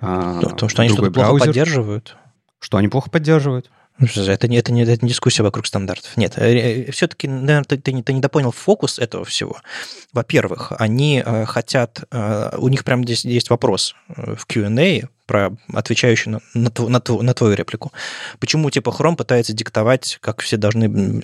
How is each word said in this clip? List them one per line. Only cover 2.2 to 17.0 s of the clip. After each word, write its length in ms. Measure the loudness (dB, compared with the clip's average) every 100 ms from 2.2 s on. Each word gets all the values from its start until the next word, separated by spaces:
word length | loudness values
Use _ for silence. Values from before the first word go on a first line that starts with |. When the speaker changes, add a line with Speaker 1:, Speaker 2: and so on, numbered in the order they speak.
| _ _ _ _
Speaker 1:
Что 160 | -2 2
они 100 | 2
плохо 240 | 0 -2
поддерживают. 640 | -2 2 2 2 -4 -6 _ _ _
Speaker 2:
Ну, 60 | 0 2
это 240 | 0 2 2
не, 100 | 2
это 120 | 2
не, 120 | 2
это 200 | 4 2
не 40 | 2
дискуссия 340 | 0 0 2
вокруг 240 | 2 0 -6
стандартов. 500 | -4 -4 -6 -6 -2
Нет, 180 | -2 2
э, 480 | 2 2 2 -2 -6
э, 40 |
все-таки, 340 | -4 -4 -4 -6
наверное, 380 | -4 0 0
ты, 140 | 2 -2
ты 140 | -2
не, 120 | -4
ты 80 | -2
недопонял 400 | 0 0 0 0
фокус 440 | -2 0 0 0 -4
этого 240 | -6 -6
всего. 320 | -8 -6 -6 -10 -14 -14 -14 -16 -8
Во-первых, 580 | -6 0 0 0 -6 -10 -4
они, 420 | 0 2 2 2 0
э, 180 | -2 -2
хотят, 580 | -4 -2 -2 -2 -6 -10
э, 440 | -6 -2 -2 -4 0
у 100 | 0
них 160 | 0
прям 180 | 0 -2
здесь 220 | 0 -2
есть 260 | 0 0 2
вопрос, 460 | 2 2 0 -2 -8 _ -12
э, 200 | -10 -10
в 100 | -6
Q 200 | -2 0
and 120 | 2
A, 300 | 2 2 -4 _ -4
про, 240 | 0 0 -2 _
отвечающий 560 | -6 -2 0 2 2 0
на, 100 | -8 -6
на 160 | -2 0
тв-, 180 | 0 0
на 120 | 0